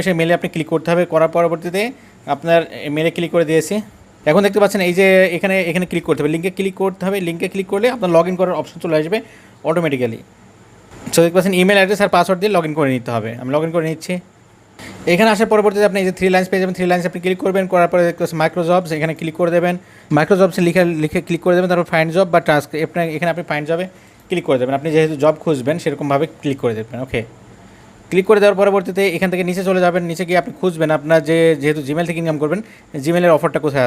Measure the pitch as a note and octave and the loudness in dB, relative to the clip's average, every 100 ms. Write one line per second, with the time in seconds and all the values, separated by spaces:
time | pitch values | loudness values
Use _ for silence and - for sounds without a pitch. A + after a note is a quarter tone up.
0 | F#3 E3+ E3 E3+ E3+ E3+ D3+ D#3+ D#3+ F3 | 2 0 2 0 -2 -6 -4 -4 0 0
1 | E3+ D#3+ D#3+ E3+ E3+ E3 F3+ F3+ A3+ C4 | 2 2 2 2 0 -2 -4 -4 -4 -6
2 | - - - C#3 D#3+ E3+ D#3+ - D3+ D3 | -20 -14 -6 -4 2 2 0 -6 -6 -2
3 | D#3+ E3 E3+ F3 D#3 D#3+ D#3 G#3 G#3 - | -2 -2 -2 0 2 2 0 -4 -6 -14
4 | - - - D#3+ G3+ G3+ G3 G3+ F3+ F3 | -20 -6 0 2 2 2 2 2 0 2
5 | G3 F#3+ F#3 F3 G3 F#3+ E3+ E3+ F3+ F3 | 4 6 4 2 -2 0 0 -2 -2 -4
6 | E3+ C#3 D3 E3 F#3 F#3 G3 F#3+ F#3+ F#3+ | -2 -2 0 -2 -4 -4 -6 -2 -4 -4
7 | F#3 G3+ E3+ E3 F#3 G3 F#3+ G3+ A#3 B3+ | -4 -4 -4 -4 -6 -6 -4 0 0 0
8 | F#3 E3 F3 F3+ F3+ D#3+ D3+ E3+ F3 D#3 | 2 4 2 0 -2 -2 -6 -8 -2 -2
9 | D#3 G#3+ - - - - D3+ E3 D#3+ C3+ | 0 -4 -6 -20 -20 -10 -4 -2 0 0
10 | B2 A2+ - - - - - - - - | -2 -6 -14 -20 -20 -20 -20 -20 -20 -20
11 | - - E3+ E3+ F#3 F#3 F#3 G3+ F#3+ G3+ | -4 2 2 4 2 2 4 4 2 2
12 | G3+ F3+ F3 F#3 G#3 F#3+ D#3 D3+ C#3 B2+ | 0 2 0 0 0 0 -2 -2 0 -2
13 | A#2+ A#2 A2 A#2+ B2+ C#3+ E3 E3 D#3+ D#3+ | -4 -4 -6 -8 -4 -2 -2 -2 -4 -6
14 | - F3+ - _ _ _ _ - - - | -8 -8 -10 _ _ _ _ -20 -20 -8
15 | - F3 - G#3 A3+ G#3+ G#3 G3+ G#3 G3 | 0 4 4 4 2 2 2 2 2 2
16 | F#3 F#3 F#3 F#3 F#3 F#3+ F#3 F3+ F3+ F3+ | -2 0 2 2 2 0 -2 0 0 0
17 | F3 F3 F3 F#3 F#3+ F#3+ F#3 F#3 E3+ F3+ | 0 -4 -4 -2 0 0 0 2 2 4
18 | E3+ E3+ - E3 D#3+ E3+ E3+ F3+ E3+ D#3 | 2 0 -4 0 0 0 0 0 0 -2
19 | D#3+ D#3+ D#3+ D#3 F3 F3 F3 F3+ - - | -4 -4 -6 -2 0 2 0 -2 -8 -18
20 | - D3 D#3 F#3+ F#3 F3 F3 F3+ F3 D#3+ | -2 0 2 4 2 2 0 2 2 0
21 | D#3 F#3 - E3 F3+ F3 F#3 F3 E3+ E3 | -2 -4 -4 -2 0 2 2 0 0 0
22 | D#3+ E3 F#3+ E3+ E3 D3+ C#3+ D3+ D#3 F3 | 0 0 2 2 2 0 0 -6 -6 -4
23 | E3 D#3 E3+ E3 F3 D3 D3+ E3+ F#3 - | -4 -2 -4 -4 -4 -6 -4 -4 -6 -12
24 | - - - F3 - C3 B2+ C3+ D#3 D#3 | -20 -20 -8 -4 0 0 0 -2 0 0
25 | D#3 D3+ D3+ D#3 - C#3+ B2 E3 E3 C#3+ | 0 2 0 0 -2 -2 -2 -4 -4 -4
26 | D3 C#3 D#3 - D3 C#3 B2 A2 A2 B2 | -2 0 -2 -6 -6 -4 -4 -4 -8 -10
27 | C3 B2+ G#2+ - - - - - - - | -8 -8 -8 -14 -20 -20 -20 -20 -20 -20
28 | - F3 F#3 G#3+ G3+ F#3+ G3+ G3 F#3+ F#3 | -6 -2 2 4 4 4 2 0 -2 -2
29 | G3 E3 F#3+ F3 F3 F3+ F#3+ F#3 F3+ F3+ | -2 0 -2 -2 -4 -4 -2 0 2 0
30 | F3 E3 F3 F3 - - F#3 D#3+ D#3 D3+ | -2 -6 -2 -2 -2 -4 -4 0 0 0
31 | D3 E3 D3+ E3 E3 D#3 C#3+ D3+ C3+ D3+ | 2 2 2 2 4 2 0 -2 -2 -4
32 | E3+ E3 E3 D3+ D3+ F3+ A3+ - - D3+ | -4 -4 -4 -2 -2 -4 -8 -18 -16 -8
33 | C#3 E3+ F3 D3+ D#3+ C#3 C#3+ C3+ | -2 2 4 4 2 -2 -2 0